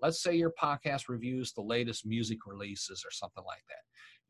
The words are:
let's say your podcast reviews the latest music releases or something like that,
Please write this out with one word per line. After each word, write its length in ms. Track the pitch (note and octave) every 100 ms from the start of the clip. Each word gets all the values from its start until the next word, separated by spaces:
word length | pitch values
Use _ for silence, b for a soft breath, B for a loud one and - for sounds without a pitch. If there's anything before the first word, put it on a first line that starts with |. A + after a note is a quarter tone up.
let's 200 | C#3 E3
say 120 | -
your 180 | E3+ E3 E3
podcast 480 | D3+ C#3+ - C#3 -
reviews 440 | B2 A#2+ B2+ B2
the 100 | -
latest 440 | G#2 A#2 A#2+ A2+ G#2+
music 320 | A2+ A2 A2 G#2+
releases 580 | G2 G2+ G2+ - F#2+
or 60 | F#2+
something 340 | - F#2+ F#2+ F#2
like 180 | - -
that, 140 | - - B B B B